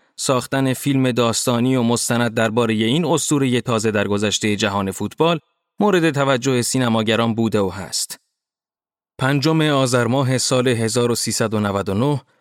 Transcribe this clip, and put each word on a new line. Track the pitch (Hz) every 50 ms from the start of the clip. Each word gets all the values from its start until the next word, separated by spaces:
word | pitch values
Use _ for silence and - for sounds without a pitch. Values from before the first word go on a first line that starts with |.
| _ _ _
ساختن | - - - 135 123 120 - - 135 135 131 127
فیلم | - - 143 139 135 131 127
داستانی | 120 120 120 117 110 - - - 123 117 120 131 131
و | 127 117
مستند | 117 120 113 - - 123 117 120 117 110
درباره | 117 113 113 107 120 120 113 113 107 110
این | 110 127 165 180
اسطوره | 135 170 151 - - 151 143 135 131 123 123
تازه | 110 - 120 110 104 113
در | 104 107 101 101
گذشته | 101 101 104 104 92 - - 107 104
جهان | 98 113 104 98 101 98 98
فوتبال | 95 - 104 101 - - 156 165 170 156 - _ _ _ _ _ _ _
مورد | 202 208 190 180 160 165
توجه | 139 135 139 135 135 123 120 135 131 123
سینماگران | 117 - - 131 127 120 110 113 110 107 110 107 117 117 110
بوده | 113 113 110 104 107
و | 98 92
هست. | 87 104 92 - - - - - - - _ _ _ _ _ _ _ _ _ _ _ _ _ _ _ _ _ _ _ -
پنجم | 127 131 143 143 127 156 160 160
آذر | 156 156 147 135 135 123 120 123 120 113
ماه | 123 139 139 123 131 123
سال | - - 135 127 123 131
هزار | 123 113 113 113 110 123 120 120
و | 117
سیصد | 110 - 120 104 - 117 110 107
و | 107
نود | 104 101 98 101 95 98
و | 95
نه، | 101 123 143 147 131 - _ _ _